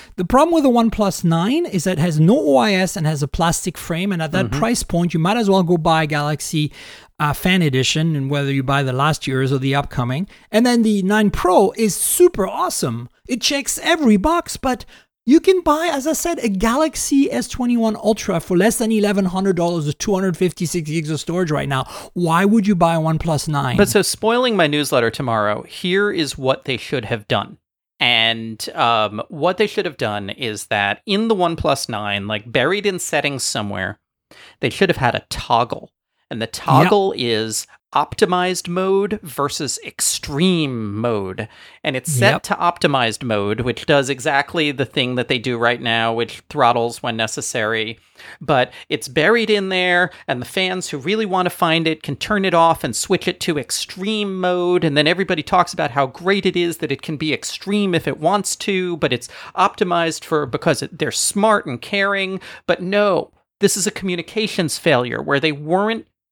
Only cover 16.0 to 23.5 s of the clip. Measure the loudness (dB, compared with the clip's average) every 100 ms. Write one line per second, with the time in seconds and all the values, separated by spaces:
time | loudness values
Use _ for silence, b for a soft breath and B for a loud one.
16 | -2 -2 -2 -2 -2 0 0 2 0 -2
17 | 0 2 2 0 -6 -4 0 2 0 0
18 | 0 0 0 -2 0 2 4 2 0 2
19 | 2 2 0 0 0 2 0 0 -2 -4
20 | -2 0 0 0 -2 0 -4 -4 -4 -4
21 | -2 -6 -4 -2 0 -2 -2 -2 -4 B
22 | B -2 2 4 4 4 4 4 4 2
23 | 2 0 0 -2 0